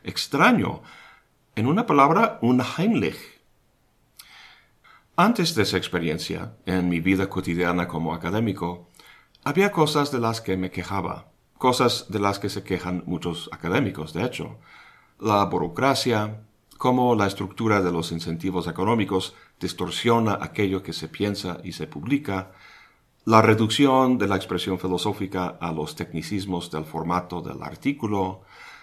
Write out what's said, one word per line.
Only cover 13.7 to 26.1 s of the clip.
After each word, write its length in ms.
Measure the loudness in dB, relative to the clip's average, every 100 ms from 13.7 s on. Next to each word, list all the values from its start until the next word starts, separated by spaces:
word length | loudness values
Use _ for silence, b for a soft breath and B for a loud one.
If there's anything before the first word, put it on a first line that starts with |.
| 0 0 -4 -8
de 120 | -4
hecho. 340 | -4 -4 -10 -14 B B B B B B
La 240 | 0 2 2
burocracia, 960 | 0 -2 0 2 2 2 0 0 -8 -16 _ _ -2
cómo 380 | 2 4 4
la 120 | 4 2
estructura 540 | -2 -8 -2 2 2
de 100 | 2
los 220 | 0 -2
incentivos 540 | -6 -6 -4 -4 -4 -4
económicos 680 | -2 0 2 2 0 -2 b b b
distorsiona 800 | -8 -4 -6 -2 2 4 4 0
aquello 400 | -4 0 0 0
que 100 | -4
se 160 | -10 -8
piensa 480 | -4 -4 -2 -6 -8
y 80 | -10
se 140 | -10 -10
publica, 640 | -8 -2 -2 -2 -4 -4 B B B B B B _
la 160 | 6 8
reducción 760 | 8 6 4 4 6 6 4 4
de 100 | 2
la 80 | 0
expresión 420 | -2 -4 -2 -2
filosófica 800 | -2 -2 -2 -2 -4 -4 -4 -4
a 140 | -6
los 240 | -4 -6 -6
tecnicismos 760 | -8